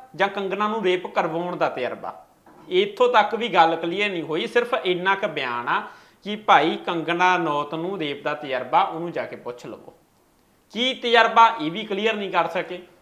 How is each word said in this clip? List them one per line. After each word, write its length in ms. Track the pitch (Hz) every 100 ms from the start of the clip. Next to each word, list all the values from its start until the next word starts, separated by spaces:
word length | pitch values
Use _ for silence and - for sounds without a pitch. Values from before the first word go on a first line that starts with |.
| - 156
ਜਾਂ 120 | 196
ਕੰਗਣਾ 400 | 196 190 190 214
ਨੂੰ 140 | 220
ਰੇਪ 220 | 185 180 -
ਕਰਵਾਉਣ 500 | 208 175 165 180 175
ਦਾ 120 | 151
ਤਜਰਬਾ। 580 | 135 120 107 87 - - _ _ - -
ਇੱਥੋਂ 400 | 180 202 - 247
ਤੱਕ 260 | 226 208
ਵੀ 140 | 220 226
ਗੱਲ 280 | 175 165 165
ਕਲੀਅਰ 340 | 170 185 208
ਨਹੀਂ 120 | 175
ਹੋਈ। 240 | 147 156 220
ਸਿਰਫ 280 | 240 233 -
ਇੰਨਾ 300 | 190 180 190
ਕੁ 140 | 196 208
ਬਿਆਨ 400 | 147 127 120 127
ਆ 140 | 185 214 - - _
ਕਿ 100 | 190 214
ਭਾਈ 400 | 214 175 156 202 -
ਕੰਗਣਾ 500 | 170 156 170 180 180
ਨੌਤ 360 | 165 147 147
ਨੂੰ 240 | 160 175 196
ਰੇਪ 240 | 151 139
ਦਾ 100 | 143
ਤਜਰਬਾ, 480 | 147 147 127 120 165
ਉਹਨੂੰ 300 | 190 165 170
ਜਾ 120 | 143
ਕੇ 120 | 117 123
ਪੁੱਛ 300 | 120 120 135
ਲਵੋ। 260 | 104 - - _ _ _ _ _ _ _
ਕੀ 180 | 202 254
ਤਜਰਬਾ, 520 | 262 240 233 226 233 226 170
ਇਹ 100 | 156
ਵੀ 120 | 185
ਕਲੀਅਰ 300 | 214 196 220
ਨਹੀਂ 160 | 208 196
ਕਰ 180 | 175 165
ਸਕੇ। 340 | 185 160 175 - _